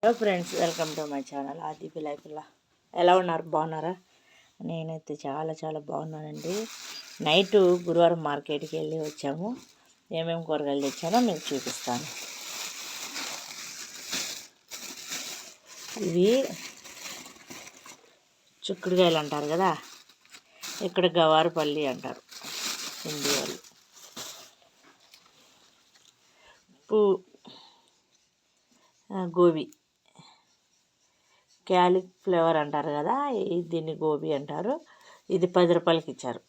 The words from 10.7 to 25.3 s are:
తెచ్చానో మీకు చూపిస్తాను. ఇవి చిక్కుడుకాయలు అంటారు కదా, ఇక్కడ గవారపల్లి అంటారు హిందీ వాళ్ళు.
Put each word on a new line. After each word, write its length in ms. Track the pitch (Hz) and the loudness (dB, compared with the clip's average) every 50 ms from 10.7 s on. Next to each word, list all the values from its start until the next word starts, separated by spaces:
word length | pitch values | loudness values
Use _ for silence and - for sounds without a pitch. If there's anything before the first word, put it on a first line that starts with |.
| 143 143 | 0 0
తెచ్చానో 400 | 139 139 131 - - 165 196 240 | 0 -2 -4 -4 -4 0 2 4
మీకు 340 | 247 233 180 156 - - 143 | 4 4 0 -2 -4 -6 -6
చూపిస్తాను. 500 | 135 - 123 113 - - - 123 120 147 151 - - - - - - - - - - - - - - - - - - - - 285 277 - - - - - - - - - - - - - - - - - - - - - - - - - - _ _ _ _ - - - - - - - - - - - - - - - - - - _ - - - - - - 226 | -6 -6 -6 -10 -8 -4 -4 -4 -4 -4 -8 -10 -12 -12 -12 -12 -12 -12 -12 -10 -10 -10 -10 -10 -12 -12 -12 -12 -12 -12 -10 -10 -8 -8 -8 -8 -10 -12 -12 -14 -14 -12 -14 -12 -14 -14 -14 -14 -16 -10 -8 -6 -6 -6 -6 -8 -12 -14 -18 _ _ _ _ -16 -14 -14 -14 -14 -14 -12 -10 -10 -10 -10 -10 -12 -14 -16 -18 -20 -20 _ -20 -20 -18 -16 -12 -8 -6
ఇవి 480 | 214 180 165 175 180 208 233 262 269 - - - - - - - - - - - - - - - - - - - - - - - - - - - - - - - _ _ _ _ _ _ _ _ _ _ _ _ - - | -4 0 2 4 6 6 6 4 2 0 -4 -8 -12 -16 -16 -18 -20 -20 -18 -14 -14 -14 -14 -14 -16 -18 -20 -20 -20 -18 -18 -18 -18 -20 -20 -20 -20 -20 -20 -20 _ _ _ _ _ _ _ _ _ _ _ _ -8 -8
చిక్కుడుకాయలు 480 | 196 185 - 190 180 180 185 170 165 160 | -8 -4 -2 0 4 6 6 6 6 4
అంటారు 280 | 151 147 147 147 147 | 0 0 -2 -2 -2
కదా, 300 | 147 156 170 190 185 160 - - - - - - _ - _ _ _ - - _ _ _ - - - - - - | 0 2 4 4 4 2 0 -4 -16 -20 -20 -20 _ -20 _ _ _ -20 -20 _ _ _ -16 -14 -14 -10 -6 -6
ఇక్కడ 240 | 180 175 185 180 | -2 0 2 2
గవారపల్లి 800 | 180 165 175 165 156 156 156 160 175 165 165 156 147 147 151 151 | 4 6 6 6 8 8 6 6 4 2 0 0 0 0 0 0
అంటారు 360 | 135 127 - - 143 - - _ _ - - - - - - - - - - - - - - - - | -2 -2 -4 -6 -10 -10 -10 _ _ -20 -16 -14 -12 -10 -8 -6 -6 -6 -8 -8 -12 -12 -10 -10 -8
హిందీ 200 | 151 147 139 143 | -8 -4 -2 0
వాళ్ళు. 300 | 143 139 - - - - - - _ _ _ _ _ - - - - - - - - - - - _ _ _ _ _ _ _ - _ _ _ _ - - _ _ | 0 0 -2 -4 -8 -10 -14 -20 _ _ _ _ _ -20 -20 -18 -14 -14 -14 -14 -14 -16 -18 -20 _ _ _ _ _ _ _ -20 _ _ _ _ -20 -20 _ _